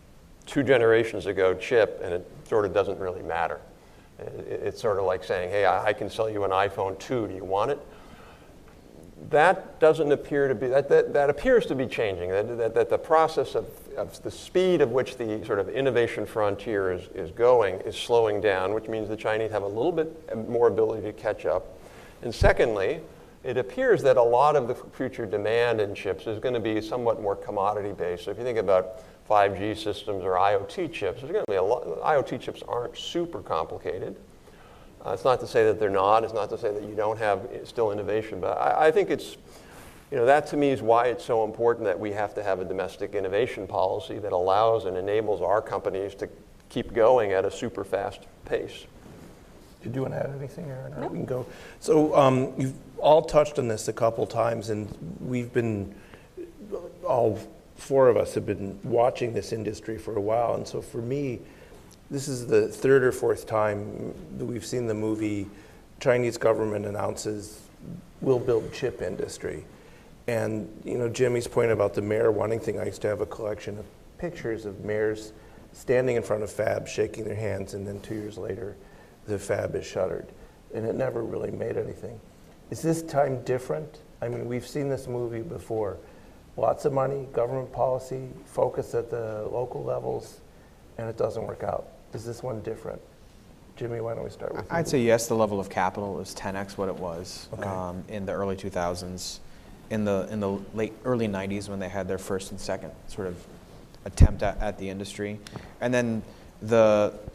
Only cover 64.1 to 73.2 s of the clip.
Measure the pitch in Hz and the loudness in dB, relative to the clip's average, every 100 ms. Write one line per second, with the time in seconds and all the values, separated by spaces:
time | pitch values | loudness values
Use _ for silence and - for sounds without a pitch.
64.1 | - - 131 120 117 - 127 113 107 110 | -10 -12 -8 -6 -6 -6 -4 -2 -2 -2
65.1 | 107 107 101 95 - - - - - 135 | -2 -2 -4 -6 -12 -20 -20 -20 -2 2
66.1 | 123 120 - 113 110 107 104 104 101 101 | 4 2 2 2 4 0 -2 -4 -4 -4
67.1 | 101 107 104 101 - - - - - - | -4 -6 -6 -10 -16 -20 -18 -16 -14 -16
68.1 | - 135 123 127 113 - - 120 - 92 | -4 2 2 2 0 -2 -4 -4 -4 -6
69.1 | - - - 92 80 - - - - - | -4 -8 -6 -8 -8 -12 -20 -20 -20 -20
70.1 | - - 113 110 107 - - - 123 117 | -10 -4 -2 -2 -4 -8 -10 -6 -2 -2
71.1 | 110 123 120 117 123 117 104 101 110 104 | 2 2 2 0 2 2 4 2 0 0
72.1 | 107 117 101 107 113 110 101 101 - 107 | 2 4 2 0 -2 -2 -4 -4 -2 -2
73.1 | 101 | -2